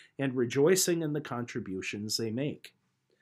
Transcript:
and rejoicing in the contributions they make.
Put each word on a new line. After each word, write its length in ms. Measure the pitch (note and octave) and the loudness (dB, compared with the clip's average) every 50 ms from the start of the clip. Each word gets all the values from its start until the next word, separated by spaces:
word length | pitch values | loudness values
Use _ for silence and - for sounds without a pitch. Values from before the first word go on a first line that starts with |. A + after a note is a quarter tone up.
| - - _ - | -20 -14 _ -4
and 160 | C3+ C3 B2 | -2 0 2
rejoicing 680 | C3 A#2+ A#2+ B2 C#3 C#3+ E3+ F#3+ F#3 - F#3 E3+ E3 | 2 0 2 4 4 6 6 6 6 4 2 2 0
in 100 | D#3+ D3+ | 0 -2
the 80 | D3+ D3 | -2 -4
contributions 960 | D3 - B2+ A#2+ A#2 A#2 - B2 G2 G2 F#2 F#2+ - - - G#2 G#2 G#2+ - | -4 -4 -6 -6 -6 -4 -6 -8 -6 -6 -6 -6 -6 -6 -6 -6 -6 -4 -2
they 140 | - A#2 A2 | -2 -2 -2
make. 420 | A2 B2+ D3 C#3 - - - - _ _ _ _ _ _ _ _ _ _ | -2 -2 -2 -2 -4 -8 -12 -20 _ _ _ _ _ _ _ _ _ _